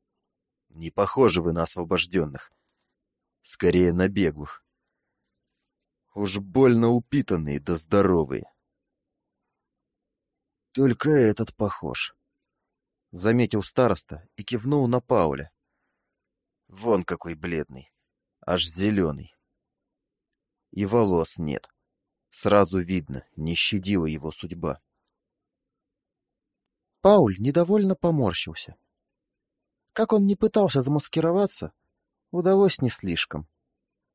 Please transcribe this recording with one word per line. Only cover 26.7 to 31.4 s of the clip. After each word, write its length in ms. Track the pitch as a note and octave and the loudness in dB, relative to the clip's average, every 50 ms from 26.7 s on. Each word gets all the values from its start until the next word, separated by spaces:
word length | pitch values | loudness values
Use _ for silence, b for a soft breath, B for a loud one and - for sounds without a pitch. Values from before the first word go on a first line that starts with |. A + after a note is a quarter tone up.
| _ _ _ _ _ _ | _ _ _ _ _ _
Пауль 380 | - F#3+ G#3 G3+ D3+ G#2+ F#2 F2+ | 4 6 6 6 6 4 2 -2
недовольно 560 | G#2+ C3+ C3+ E3 F3 E3+ G3+ G#3+ G3+ F#3+ F#3 | -2 0 0 0 2 2 2 2 2 0 -2
поморщился. 800 | - - F3 E3 D3 B2 F#2+ E2+ - - E2 D#2+ - - - - _ _ _ _ _ _ _ _ _ _ _ _ _ _ _ _ _ _ _ _ _ _ _ - | -2 -2 -2 0 0 0 0 -2 -2 -6 -8 -10 -12 -12 -14 -16 _ _ _ _ _ _ _ _ _ _ _ _ _ _ _ _ _ _ _ _ _ _ _ -4
Как 160 | - A3+ - | -2 0 2
он 140 | A3+ G#3 G3+ | 2 2 2
не 100 | G3 G3+ | 2 2
пытался 460 | - - G#3+ - A3 G3+ F3 - C#3 | 2 0 0 2 2 2 2 2 0
замаскироваться, 920 | B2 C3+ D3 D3+ - - - D#3+ D#3+ E3 F3 F#3+ | 0 0 -2 -2 -4 -4 -2 -2 0 2 2 2